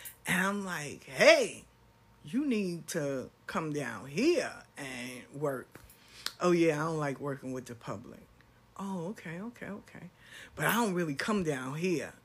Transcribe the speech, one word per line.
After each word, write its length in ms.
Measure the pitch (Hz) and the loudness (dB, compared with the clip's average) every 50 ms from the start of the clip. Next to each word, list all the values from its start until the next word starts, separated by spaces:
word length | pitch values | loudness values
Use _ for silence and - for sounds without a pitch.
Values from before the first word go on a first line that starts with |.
| - - - - - | -16 -16 -16 -8 -2
And 220 | - 175 180 185 | 0 2 2 2
I'm 180 | 196 202 202 196 | 2 0 0 -4
like, 400 | 185 175 156 147 139 - - - | -4 -6 -6 -6 -8 -10 -10 -12
"Hey, 600 | - 127 135 214 285 330 294 233 180 - - - - - - - - - _ - - - - - | -6 2 8 10 10 10 10 8 2 -2 -8 -16 -20 -20 -20 -20 -20 -20 _ -20 -20 -20 -20 -12
you 220 | 147 160 254 311 | -4 -2 0 0
need 400 | 285 233 214 196 180 175 165 147 - | 2 2 2 2 0 -2 -4 -6 -6
to 420 | - 170 147 139 139 127 113 - - _ _ - | -4 -4 -2 -2 -2 -4 -6 -8 -12 _ _ -6
come 240 | - 190 160 156 147 | -4 -2 -2 -2 -2
down 340 | 147 135 117 113 98 117 | -2 -4 -4 -6 -8 -10
here 460 | 135 139 175 262 330 349 285 139 110 - - - - - | -6 -2 2 4 4 4 4 2 -2 -4 -10 -16 -16 -14
and 640 | - 143 131 127 123 123 127 127 123 107 - - 143 | -12 -10 -8 -8 -8 -8 -8 -10 -12 -14 -14 -8 -4
work." 400 | 151 143 135 123 123 - - - - - - - - - - - - - - - | -2 -2 -2 -4 -6 -10 -16 -20 -20 -20 -20 -20 -20 -20 -20 -12 -10 -10 -4 0
"Oh, 120 | 170 180 175 | 2 4 6
yeah, 220 | 170 165 165 147 | 6 6 4 4
I 120 | 147 156 | 2 0
don't 120 | 165 160 156 | 0 0 0
like 200 | 147 143 135 127 | 0 -2 -2 -4
working 340 | 135 143 135 135 127 131 127 | -4 -6 -6 -6 -6 -6 -8
with 120 | 127 113 | -8 -8
the 100 | - 120 | -10 -14
public." 460 | 113 - 135 110 98 - 69 - - - - - - - - - - - - _ | -12 -10 -8 -8 -8 -10 -14 -18 -18 -20 -20 -20 -20 -20 -20 -20 -20 -20 -20 _
"Oh, 320 | - 196 196 190 180 160 180 | -10 -8 -6 -6 -4 -6 -6
okay, 320 | 220 - - 170 160 175 | -8 -10 -10 -10 -10 -8
okay, 260 | 208 240 240 - - | -10 -10 -12 -12 -12
okay. 440 | - 202 - - - - - 170 180 - - - - - - - - - | -12 -12 -12 -14 -16 -16 -16 -16 -16 -18 -20 -20 -20 -18 -18 -18 -14 -6
But 120 | - 151 | -2 0
I 80 | 151 196 | 2 4
don't 180 | 233 240 202 175 | 4 4 4 2
really 220 | 180 175 156 139 | 2 0 0 -2
come 280 | 135 - - 214 202 175 | -2 0 0 0 2 2
down 320 | 156 143 131 127 131 139 | 0 -2 -2 -4 -6 -4
here." 360 | 156 175 185 170 135 104 87 - - | -2 0 2 2 0 0 -4 -8 -14